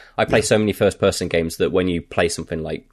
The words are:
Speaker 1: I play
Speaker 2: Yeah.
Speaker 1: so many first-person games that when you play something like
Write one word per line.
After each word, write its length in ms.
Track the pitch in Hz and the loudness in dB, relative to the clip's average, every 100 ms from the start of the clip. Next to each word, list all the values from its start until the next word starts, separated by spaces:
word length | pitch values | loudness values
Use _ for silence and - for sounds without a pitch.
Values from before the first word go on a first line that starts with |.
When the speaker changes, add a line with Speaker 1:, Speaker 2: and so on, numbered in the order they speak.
| - - | -12 -4
Speaker 1:
I 80 | |
play 140 | 110 120 | 0 0
Speaker 2:
Yeah. 40 | |
Speaker 1:
so 140 | - 107 | 2 2
many 140 | 107 | 2
first-person 560 | - 101 - 98 - 90 | 2 2 2 0 0 -2
games 280 | 85 82 - | 0 -2 -2
that 160 | 87 | 0
when 160 | 92 92 | 2 0
you 140 | 85 | -2
play 260 | - - 87 | -4 -2 0
something 340 | - 80 82 | -2 -8 -8
like 240 | 78 80 - | -6 -10 -10